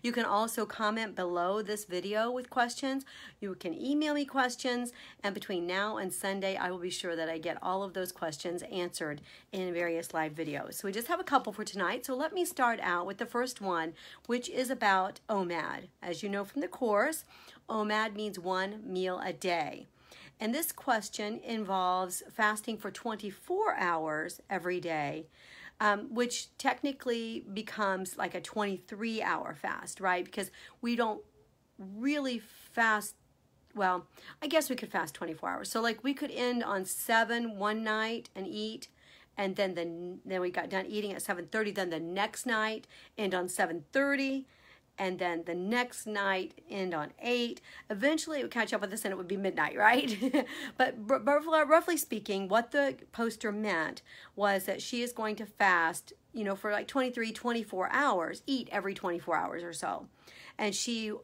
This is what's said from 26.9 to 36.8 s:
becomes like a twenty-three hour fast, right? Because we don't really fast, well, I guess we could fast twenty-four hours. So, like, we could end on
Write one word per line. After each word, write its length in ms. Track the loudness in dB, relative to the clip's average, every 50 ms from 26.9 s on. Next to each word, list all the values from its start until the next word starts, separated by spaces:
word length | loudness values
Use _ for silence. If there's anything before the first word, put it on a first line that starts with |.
| -2 -2 -2 -2 0 0 -2 -4 -6 -8 -8 -6 -6
becomes 640 | -6 -6 -6 -2 0 2 2 2 0 -2 -6 -4
like 160 | -4 -4 -4 -4
a 60 | -6
twenty-three 840 | -8 -4 -2 0 0 0 0 -4 -6 -10 -8 -4 -4 -2 -2 0
hour 360 | 0 0 0 0 -2 -6 -8 -6
fast, 380 | -6 -6 -6 -6 -8 -10 -8 -2
right? 240 | 0 2 2 2 0
Because 280 | -4 -4 -6 -6 -6 -8 -18 -20 -20 -14 -6
we 160 | -2 0 2
don't 260 | 2 2 0 0 -4 -8 -16 _ -20 -20 _ _ _ _ _ _
really 640 | -16 -14 -12 -8 -4 -2 0 0 0 0 -2 -4 -4
fast, 760 | -8 -12 -20 -20 -18 -6 2 4 6 6 6 4 2 -4 -10 _ _ _ _ _ _ _ _ _ _ _ -4
well, 340 | 0 2 2 2 0 -2 -8 -20 -20 -20 -18 -14 -8
I 60 | -4
guess 220 | 2 4 4 4 2
we 80 | -2
could 140 | -4 -4 -4
fast 240 | -2 -2 -2 -2 -6
twenty-four 340 | -8 -8 -8 -6 -6 -4 -4
hours. 200 | -4 -4 -4 -4
So, 120 | -2 0
like, 200 | 0 0 0 0
we 120 | -2 -2 -2
could 180 | -2 -4 -6
end 320 | -2 -2 0 0 0 0 0
on 220 | 0 0 -2